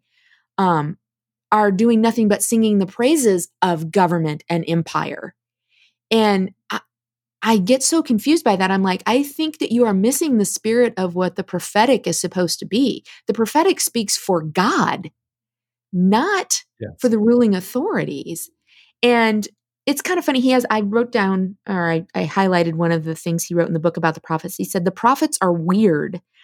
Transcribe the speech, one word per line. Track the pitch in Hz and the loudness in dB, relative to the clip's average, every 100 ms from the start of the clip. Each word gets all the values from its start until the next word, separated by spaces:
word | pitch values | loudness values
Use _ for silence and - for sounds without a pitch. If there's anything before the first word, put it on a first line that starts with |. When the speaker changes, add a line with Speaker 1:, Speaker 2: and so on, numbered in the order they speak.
| _ _ _ _ _ - | _ _ _ _ _ -2
Speaker 1:
um, | 185 160 147 - _ _ _ _ - | 2 2 -2 -8 _ _ _ _ 0
are | 214 208 | 2 4
doing | 190 233 226 | 2 4 4
nothing | 226 226 214 | 2 2 2
but | 202 | 2
singing | - 226 220 208 | 0 0 2 2
the | 190 | 0
praises | - 247 320 240 185 - _ | 0 2 4 2 2 -2 _
of | 185 165 160 | 0 0 -2
government | 196 175 170 156 151 - | 0 2 2 -2 -4 -4
and | 170 - | -4 0
empire. | 165 160 156 156 - - - _ _ _ _ _ _ - | -2 -2 -4 -4 -8 -14 -18 _ _ _ _ _ _ -2
And | 226 214 196 190 - - | 2 4 2 -2 -8 -12
I, | 214 - _ _ _ _ _ | -12 -12 _ _ _ _ _
I | 214 220 | 0 2
get | 180 254 | 2 0
so | - 330 | 2 0
confused | 302 220 277 320 240 | 0 0 2 2 2
by | 185 | 2
that. | 190 | 2
I'm | 190 | 0
like, | 190 185 - | 0 -2 0
"I | 247 | 0
think | 285 - 311 - | -2 -4 -6 -4
that | - | -2
you | 233 233 | 0 2
are | |
missing | 190 220 277 320 233 | 2 0 0 0 2
the | 190 | 0
spirit | - 220 233 240 226 | -2 -2 2 0 0
of | 185 175 | -4 -2
what | 180 180 | -2 -4
the | |
prophetic | 190 180 - 208 247 247 185 | -6 -8 -2 2 2 2 0
is | 160 | -4
supposed | 180 185 175 - | -4 -2 -2 -4
to | - | -4
be." | 208 269 - - - - | -2 -2 -4 -12 -10 -6
The | |
prophetic | 220 220 294 370 - | -2 0 2 2 0
speaks | - 240 202 - | -2 -4 -4 -4
for | - 175 | -2 -2
God, | 156 165 190 339 175 - - _ _ _ _ _ _ _ _ | -2 -2 0 0 -2 -4 -10 _ _ _ _ _ _ _ _
not | 180 185 214 359 392 - - - - | 0 2 2 0 -2 -4 -6 -8 -14
Speaker 2:
Yes. | 110 - | -14 -4
Speaker 1:
for | 247 | 0
the | 220 | 2
ruling | 214 240 233 185 | 2 4 2 0
authorities. | 185 247 370 269 - 139 - 165 - _ _ _ _ _ | -4 -6 -4 -4 -4 -8 -10 -12 -14 _ _ _ _ _
And | 240 240 226 214 196 _ _ _ - | 2 4 4 2 -4 _ _ _ -4
it's | 285 | -4
kind | - 359 | -2 -2
of | |
funny. | - 262 | 0 0
He | 254 | 2
has, | 254 247 | 2 2
I | 214 | -2
wrote | 202 226 240 | 0 -2 0
down, | 233 196 190 190 208 - | 0 0 0 -2 -6 -6
or | 185 170 | -4 -2
I, | 165 180 - | -2 -4 -6
I | 165 | -2
highlighted | 196 190 180 170 160 | 0 2 2 0 0
one | 170 | 0
of | 165 | 0
the | 160 160 | -4 -8
things | 175 165 | -4 -4
he | - 170 | -2 -2
wrote | 165 | 0
in | |
the | 165 | 0
book | 165 170 | -2 0
about | 165 | 0
the | 156 | -2
prophets. | - 160 - - | -4 -6 -6 -10
He | 190 | -6
said, | 196 175 | -4 -4
"The | |
prophets | 180 233 269 311 - | 0 0 2 0 0
are | 190 | 0
weird. | 170 160 196 214 151 151 175 - _ | 0 0 2 2 2 -2 -10 -16 _